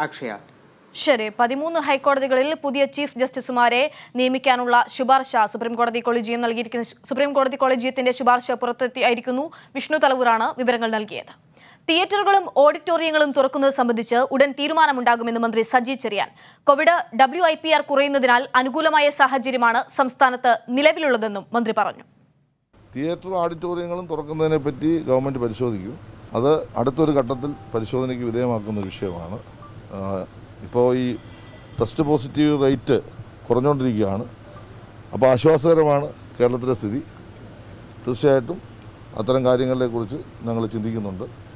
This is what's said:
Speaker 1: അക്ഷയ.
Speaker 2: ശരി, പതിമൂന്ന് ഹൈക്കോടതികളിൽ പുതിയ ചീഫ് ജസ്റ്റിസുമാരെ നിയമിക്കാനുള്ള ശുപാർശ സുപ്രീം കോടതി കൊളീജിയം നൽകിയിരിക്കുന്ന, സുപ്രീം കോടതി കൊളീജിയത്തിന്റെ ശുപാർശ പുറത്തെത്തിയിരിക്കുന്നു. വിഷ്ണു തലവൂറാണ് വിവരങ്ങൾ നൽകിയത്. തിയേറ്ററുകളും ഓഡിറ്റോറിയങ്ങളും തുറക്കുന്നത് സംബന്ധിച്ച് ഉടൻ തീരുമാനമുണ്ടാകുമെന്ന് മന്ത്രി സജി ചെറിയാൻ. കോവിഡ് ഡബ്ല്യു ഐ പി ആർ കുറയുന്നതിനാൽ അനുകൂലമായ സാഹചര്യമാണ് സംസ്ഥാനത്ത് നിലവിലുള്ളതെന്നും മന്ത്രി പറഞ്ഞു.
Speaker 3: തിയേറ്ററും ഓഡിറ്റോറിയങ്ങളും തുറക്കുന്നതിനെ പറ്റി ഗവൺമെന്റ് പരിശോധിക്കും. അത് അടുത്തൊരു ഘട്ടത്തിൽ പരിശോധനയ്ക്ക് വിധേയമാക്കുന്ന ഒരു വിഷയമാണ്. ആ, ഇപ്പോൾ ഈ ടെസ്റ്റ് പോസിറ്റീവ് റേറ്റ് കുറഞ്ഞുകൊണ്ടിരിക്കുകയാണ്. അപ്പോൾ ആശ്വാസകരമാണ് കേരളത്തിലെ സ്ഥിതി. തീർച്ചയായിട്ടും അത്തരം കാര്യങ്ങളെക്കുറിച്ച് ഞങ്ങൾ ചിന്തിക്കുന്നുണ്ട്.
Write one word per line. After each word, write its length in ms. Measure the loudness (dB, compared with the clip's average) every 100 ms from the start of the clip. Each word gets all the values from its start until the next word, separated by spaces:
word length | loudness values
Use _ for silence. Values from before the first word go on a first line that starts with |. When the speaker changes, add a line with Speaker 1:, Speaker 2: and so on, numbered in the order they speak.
Speaker 1:
അക്ഷയ. 360 | -8 -6 -10 -12 -14 _ _ _ _
Speaker 2:
ശരി, 360 | -6 0 0 -2 -2
പതിമൂന്ന് 420 | -2 0 -4 -4
ഹൈക്കോടതികളിൽ 760 | -2 0 2 0 2 0 0
പുതിയ 300 | -2 -4 -2
ചീഫ് 340 | -2 -2 -8 -4
ജസ്റ്റിസുമാരെ 720 | -4 -4 -4 0 2 2 0 -4 -10 -2
നിയമിക്കാനുള്ള 680 | 0 0 2 2 2 2 2
ശുപാർശ 480 | -2 2 2 2 0
സുപ്രീം 300 | 0 -2 -6
കോടതി 260 | -2 -2 0
കൊളീജിയം 400 | -2 -2 -2 -2
നൽകിയിരിക്കുന്ന, 440 | -2 -4 -6 -6
സുപ്രീം 480 | -8 -12 -6 -2 0
കോടതി 240 | 2 0 2
കൊളീജിയത്തിന്റെ 560 | 0 2 -2 -2 -2
ശുപാർശ 380 | 0 2 2 0
പുറത്തെത്തിയിരിക്കുന്നു. 1000 | -4 -4 -4 -6 0 0 0 -2 -4 -6 -10 -14
വിഷ്ണു 240 | -10 -4 2
തലവൂറാണ് 600 | 2 4 2 2 0 -2
വിവരങ്ങൾ 320 | -2 0 -2
നൽകിയത്. 580 | -4 -6 -10 -14 -20 _ _ -20 -12 -2
തിയേറ്ററുകളും 580 | 0 0 0 2 2 2 4
ഓഡിറ്റോറിയങ്ങളും 760 | 4 4 -2 -2 0 2 2
തുറക്കുന്നത് 400 | 2 0 2 0
സംബന്ധിച്ച് 440 | 2 0 0 0 0
ഉടൻ 360 | 0 2 2
തീരുമാനമുണ്ടാകുമെന്ന് 880 | 2 -2 2 2 2 0 0 0 -2
മന്ത്രി 220 | 0 0
സജി 320 | 0 0 0
ചെറിയാൻ. 360 | -4 -6 -4 -6 -10 -20 _
കോവിഡ് 520 | 2 4 4 2 0 2
ഡബ്ല്യു 260 | 2 4
ഐ 120 | 2
പി 140 | 2 2
ആർ 120 | 2
കുറയുന്നതിനാൽ 680 | 2 0 2 2 4 2 2
അനുകൂലമായ 560 | 0 0 0 2 4 2
സാഹചര്യമാണ് 800 | 4 2 2 -2 0 2 0 -2
സംസ്ഥാനത്ത് 680 | -2 -2 2 2 4 2 2 0
നിലവിലുള്ളതെന്നും 800 | 2 2 2 0 0 -2 -6 -4
മന്ത്രി 220 | -2 -2 0
പറഞ്ഞു. 260 | -2 -4 -16 _ _ _ _ _ _ _ _ -8
Speaker 3:
തിയേറ്ററും 420 | -6 -6 -6 -2
ഓഡിറ്റോറിയങ്ങളും 680 | -2 -4 -6 -6 -6 -8 -6
തുറക്കുന്നതിനെ 500 | -8 -6 -2 0 0
പറ്റി 420 | -2 -2 0 0
ഗവൺമെന്റ് 400 | 2 2 2 -2
പരിശോധിക്കും. 600 | -4 -2 -2 -2 -6 -12 -16 -20 -6
അത് 440 | 0 2 2 0 -4
അടുത്തൊരു 360 | -2 0 2
ഘട്ടത്തിൽ 420 | 2 0 -4 -6 -10 -8
പരിശോധനയ്ക്ക് 500 | -6 -4 -4 -4 -4
വിധേയമാക്കുന്ന 560 | -4 -2 -2 -2 -4 -6
ഒരു 80 | -6
വിഷയമാണ്. 500 | -6 -8 -8 -10 -12 -14 -20 -20 -20 -16
ആ, 340 | -10 -6 -6 -8 -14 -20 -18
ഇപ്പോൾ 340 | -4 2 2 2
ഈ 200 | -2 -6 -12 -20 -20 -20 -14 -4
ടെസ്റ്റ് 220 | -4 -2
പോസിറ്റീവ് 600 | 0 0 -2 0 0 2
റേറ്റ് 360 | 2 0 0 0 -2 -14 -18 -16 -2
കുറഞ്ഞുകൊണ്ടിരിക്കുകയാണ്. 800 | 0 2 0 0 0 0 -2 -6 -14 -20 -20 -20 -20 -20 -20 -12
അപ്പോൾ 140 | 2 4
ആശ്വാസകരമാണ് 840 | 4 4 4 4 4 4 2 -2 -10 -16 0
കേരളത്തിലെ 340 | 0 2 -2
സ്ഥിതി. 240 | -2 -2 -6 -8 -16 -20 -20 -20 -20 -20 -20 -20 -12 -8
തീർച്ചയായിട്ടും 560 | 0 2 2 0 -8 -14 -20 -20 -20 -12 -6
അത്തരം 280 | -2 2
കാര്യങ്ങളെക്കുറിച്ച് 720 | 2 2 2 0 -2 -2 -6 -8 -12 -12
ഞങ്ങൾ 240 | -6 -4 -4
ചിന്തിക്കുന്നുണ്ട്. 800 | -4 -6 -6 -6 -8 -12 -14 -20